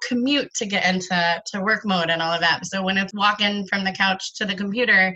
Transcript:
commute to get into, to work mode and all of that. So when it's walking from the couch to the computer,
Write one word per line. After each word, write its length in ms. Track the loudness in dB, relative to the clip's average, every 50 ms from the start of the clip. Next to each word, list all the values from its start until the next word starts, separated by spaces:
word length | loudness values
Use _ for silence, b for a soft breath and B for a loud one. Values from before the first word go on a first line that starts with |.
| -2
commute 460 | -2 -2 0 2 2 2 0 0 -2 -4
to 120 | -6 -4
get 220 | -2 0 2 2
into, 560 | 2 2 0 0 -2 0 2 2 2 0 0 -4
to 120 | -6 -6 -2
work 260 | 0 0 0 0 0
mode 240 | 0 0 0 2 0
and 120 | 0 0
all 100 | 0 0
of 80 | 0 2
that. 260 | 2 2 2 0 -2
So 140 | -6 -4 -4
when 160 | -2 0 0
it's 160 | 0 -2 -2 -2
walking 540 | 2 2 2 2 2 0 0 0 -2 -4
from 160 | -4 -2 -2 -2
the 80 | -2
couch 440 | 0 2 2 2 0 -2 -4 -8 -6
to 100 | -6 -4
the 100 | -4 -4
computer, 580 | -4 -4 -2 0 0 2 4 4 4 4 2 0